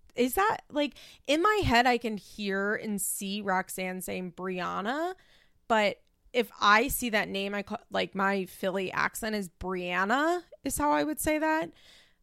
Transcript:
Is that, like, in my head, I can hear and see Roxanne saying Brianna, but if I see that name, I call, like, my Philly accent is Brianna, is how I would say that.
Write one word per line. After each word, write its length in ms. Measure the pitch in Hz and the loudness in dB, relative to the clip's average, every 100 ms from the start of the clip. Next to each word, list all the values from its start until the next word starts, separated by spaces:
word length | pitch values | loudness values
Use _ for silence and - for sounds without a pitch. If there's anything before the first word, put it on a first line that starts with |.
| - - | -10 0
Is 200 | 247 302 | 0 2
that, 240 | 415 - - | 2 0 -4
like, 220 | 285 294 - - - - | -2 -2 -4 -20 -10 0
in 140 | 294 | 4
my 200 | 403 427 277 | 4 4 4
head, 200 | 240 254 | 6 6
I 120 | 240 | 2
can 180 | 240 208 | 0 -6
hear 600 | - - 202 196 202 220 | -10 -8 -4 -2 0 -2
and 260 | 220 202 | -2 -4
see 400 | - - 196 202 | -4 -4 -4 -4
Roxanne 580 | 202 185 185 - 185 185 | 0 -2 -2 -6 -6 -6
saying 340 | 180 190 180 165 | -6 -6 -8 -8
Brianna, 760 | 185 185 175 175 202 285 349 370 _ _ _ _ - | -6 -4 -4 -4 -4 -2 -4 -6 _ _ _ _ 0
but 340 | 220 208 - _ _ _ | 2 2 0 _ _ _
if 180 | 247 220 - | -2 -2 2
I 260 | 208 214 262 | 4 6 4
see 220 | - 247 | -2 -2
that 180 | 214 185 | 0 -2
name, 260 | 190 196 | -4 -4
I 100 | 202 | -6
call, 160 | 196 214 - | -6 -10 -6
like, 240 | 190 185 190 | -4 -2 0
my 300 | 196 202 185 | 0 0 -4
Philly 460 | - 190 185 185 | -4 -4 -2 -4
accent 440 | - - - 226 214 | -2 -2 -2 -6 -4
is 140 | 185 | -6
Brianna, 920 | - 185 185 180 180 196 254 311 359 - - | -8 -6 -4 -2 0 2 2 2 0 -4 -10
is 140 | 277 - | -6 -2
how 140 | 294 | 2
I 120 | 294 | 2
would 160 | 294 302 | 0 -2
say 180 | - 311 | 0 0
that. 320 | 311 311 320 - - - _ _ | 2 0 -2 -10 -20 -20 _ _